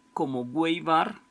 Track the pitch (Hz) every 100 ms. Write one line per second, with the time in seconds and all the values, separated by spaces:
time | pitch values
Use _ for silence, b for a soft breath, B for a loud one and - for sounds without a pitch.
0 | _ - 147 131 123 143 165 170 160 160
1 | 185 - _